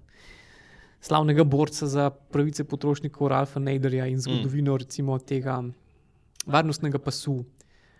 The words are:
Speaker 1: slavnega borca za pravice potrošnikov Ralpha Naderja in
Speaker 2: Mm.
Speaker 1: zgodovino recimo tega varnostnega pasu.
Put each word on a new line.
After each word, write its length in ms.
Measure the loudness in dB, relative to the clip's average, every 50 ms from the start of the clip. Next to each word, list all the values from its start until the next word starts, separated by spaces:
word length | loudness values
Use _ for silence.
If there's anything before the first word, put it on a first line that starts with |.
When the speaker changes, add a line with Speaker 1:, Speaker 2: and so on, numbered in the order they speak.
| -16 -20 _ -20 -20 -20 -20 -20 -20 -20 -20 -20 -20 -20 -20 -20 -20 -20 _ _
Speaker 1:
slavnega 440 | -2 2 2 4 4 6 6 6 6
borca 440 | 6 6 2 2 0 -2 -4 -4
za 180 | -2 0 2 0 0
pravice 540 | -2 -4 _ -4 0 0 0 0 0 -4 -6
potrošnikov 640 | -6 -6 -2 0 0 0 0 -2 -8 -4 -2 0
Ralpha 320 | 2 2 2 0 -2 -2 -4
Naderja 460 | -2 -2 -2 0 0 0 0 0 -2
in 80 | -2 -2
Speaker 2:
Mm. 60 | -2
Speaker 1:
zgodovino 560 | -2 -2 -2 -2 -2 -2 0 0 0 2 0
recimo 400 | 0 -2 -6 -8 -6 -4 -2 -2
tega 460 | -4 -4 -4 -4 -4 -2 -4 -4 -4 -6 -8 -12 _ _ _ _ _ _ _ _ _ _ _ _ -12 -4
varnostnega 560 | 2 2 2 2 2 -2 -2 -2 -2 -2 -2
pasu. 440 | -4 -4 -6 -6 -4 -4 -4 -4 -6 -10 _ _ -20 _ _ _ _ _ _